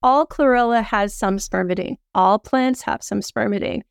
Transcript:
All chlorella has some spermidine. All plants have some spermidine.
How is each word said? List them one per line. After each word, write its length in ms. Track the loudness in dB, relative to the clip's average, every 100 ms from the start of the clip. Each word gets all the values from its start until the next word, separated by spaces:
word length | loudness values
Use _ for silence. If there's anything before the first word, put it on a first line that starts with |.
All 220 | 4 2 0
chlorella 580 | 0 2 4 4 2
has 300 | 0 -2 -2 -2
some 220 | -2 -2
spermidine. 600 | -4 -4 -2 -2 -4 -8 _
All 260 | 2 4 2
plants 420 | 0 0 0 -2
have 200 | -4 -6
some 180 | -4 -6
spermidine. 600 | -4 -4 -2 -2 -2 -6 -10